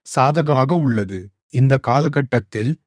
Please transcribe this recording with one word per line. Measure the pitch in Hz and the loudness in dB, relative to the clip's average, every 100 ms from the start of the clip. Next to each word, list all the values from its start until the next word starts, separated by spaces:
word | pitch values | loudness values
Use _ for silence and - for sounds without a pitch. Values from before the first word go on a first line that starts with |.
| - | -6
சாதகமாக | - 131 151 151 131 131 175 | 0 2 2 0 2 2 2
உள்ளது. | 139 110 98 95 98 _ _ | 0 0 -4 -8 -12 _ _
இந்த | 127 131 135 | 0 2 2
காலகட்டத்தில் | 120 135 170 147 131 123 - 107 117 165 | 2 0 0 -2 0 -2 -2 -6 -4 -6